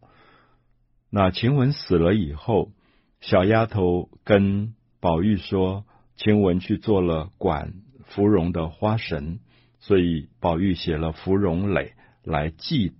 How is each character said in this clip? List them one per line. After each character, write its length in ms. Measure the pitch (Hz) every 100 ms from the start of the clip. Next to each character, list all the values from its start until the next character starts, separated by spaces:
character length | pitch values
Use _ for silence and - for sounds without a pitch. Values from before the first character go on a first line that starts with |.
| _ _ _ _ _ _ _ _ _ _ _
那 220 | 101 95
晴 240 | 92 117 139
雯 180 | 127
死 240 | 147 - 87
了 160 | 85
以 200 | 107 78
后， 380 | 76 - 104 - - _ _ _ _
小 220 | - 98
丫 220 | 95 110 113
头 440 | 101 90 90 - -
跟 520 | - 104 98 101 107 - _ _
宝 240 | 90 80
玉 140 | 104 98
说， 480 | - 98 92 98 104 _ _ -
晴 260 | 107 104
雯 180 | 95 90
去 180 | 92 101
做 240 | - 98
了 300 | 90 80 82 -
管 360 | 95 73 78 92 - - -
芙 200 | - 101
蓉 260 | 101 85
的 180 | 87 80
花 280 | - 107 110
神， 440 | - 73 73 95 - _ _ _
所 200 | - 98
以 300 | 87 80 71 _
宝 200 | 90 82
玉 140 | 98
写 240 | 87 - 78
了 140 | 80
芙 240 | 80 90 98
蓉 340 | 98 82 101
诔 220 | 82 - - _ _
来 260 | - 76 80
祭 420 | - - 156 90 -